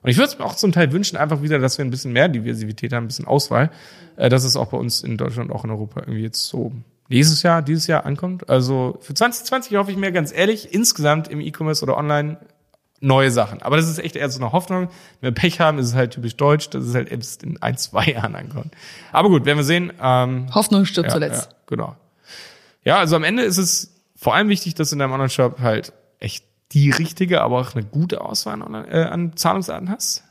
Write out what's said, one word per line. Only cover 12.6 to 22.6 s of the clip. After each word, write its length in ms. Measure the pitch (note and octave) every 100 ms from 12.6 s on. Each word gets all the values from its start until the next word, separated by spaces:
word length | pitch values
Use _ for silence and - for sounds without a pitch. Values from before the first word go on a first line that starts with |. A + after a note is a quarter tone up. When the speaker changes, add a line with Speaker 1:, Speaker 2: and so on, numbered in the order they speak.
| _ _ _ _
Speaker 1:
neue 280 | C3+ C3 C3+
Sachen. 300 | A#2+ G#2 G2+
Aber 140 | - D3
das 120 | E3
ist 80 | D#3+
echt 180 | E3 -
eher 120 | C#3+
so 100 | B2+
eine 120 | A#2+
Hoffnung. 360 | D#3+ F3+ F#3 F3+ - - _
Wenn 80 | B2+
wir 40 |
Pech 280 | A#2 F3 -
haben, 180 | D#3+ D3
ist 80 | B2
es 60 |
halt 180 | B2+ A#2+
typisch 240 | B2+ A#2 -
deutsch, 320 | C#3+ D3+ -
dass 140 | C3+
es 100 | B2
halt 160 | B2 B2+
erst 320 | B2 - -
in 180 | - -
ein, 140 | - B2+
zwei 280 | - - A#2
Jahren 280 | A#2 A2 -
ankommt. 380 | - C3+ D#3 - - - -
Aber 160 | - G3+
gut, 160 | E3
werden 140 | B2+ D3
wir 60 |
sehen. 280 | C#3+ F3 F3 -
Ähm, 460 | B2+ B2+ B2+ B2+ C3
Speaker 2:
Hoffnung 300 | G#3 G#3 G3 F#3+
stirbt 220 | - E3
Speaker 1:
ja, 40 |
Speaker 2:
zuletzt. 360 | - D3 A#2 -
Speaker 1:
ja, 60 | _ _
genau. 300 | A#2 G#2+ - _ _ _ - - -